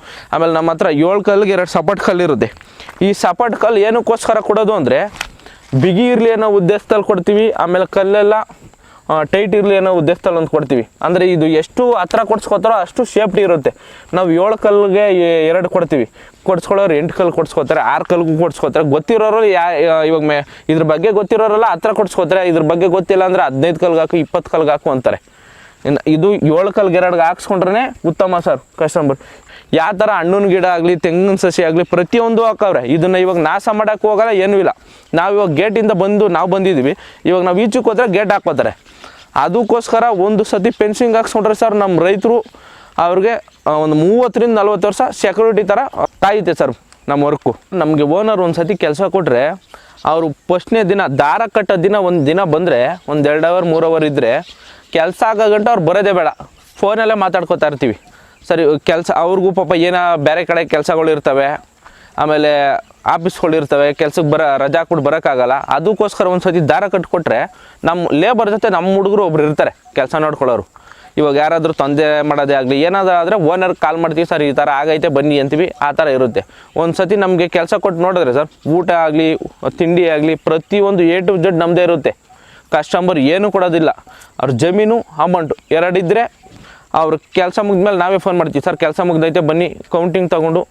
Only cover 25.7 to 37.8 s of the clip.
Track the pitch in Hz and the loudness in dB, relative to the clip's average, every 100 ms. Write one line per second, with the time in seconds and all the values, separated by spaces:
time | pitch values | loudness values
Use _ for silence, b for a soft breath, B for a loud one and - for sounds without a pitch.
25.7 | B 135 143 151 156 196 208 151 160 196 | B -4 -2 0 0 2 0 0 0 0
26.7 | 202 196 175 180 175 165 180 - 190 180 | 0 0 2 0 2 0 -2 -4 -2 0
27.7 | 214 262 247 170 165 190 175 170 131 - | -2 -4 -4 -6 -2 -2 -2 -2 -4 -6
28.7 | - 156 175 143 143 B B B B B | -4 -2 0 -2 -4 B B B B B
29.7 | 156 165 190 214 190 170 196 202 180 180 | -2 -2 0 0 0 0 0 2 2 0
30.7 | 175 170 180 175 170 196 190 185 175 165 | 0 0 0 0 0 0 0 0 0 0
31.7 | 165 175 180 175 233 233 226 226 208 202 | 0 0 0 0 0 2 2 0 0 0
32.7 | 147 123 160 180 185 185 175 156 190 226 | 0 0 0 2 2 0 0 0 0 -2
33.7 | 214 214 214 214 208 226 202 190 202 165 | -2 -2 0 0 0 2 0 2 2 0
34.7 | - B B B 160 185 202 190 143 208 | -2 B B B -2 0 0 0 0 0
35.7 | 220 214 190 196 208 208 165 180 190 190 | 0 0 0 0 2 0 0 0 0 0
36.7 | 156 131 190 B B - 180 180 180 226 | 0 -2 -4 B B 0 0 2 0 0
37.7 | 254 | 0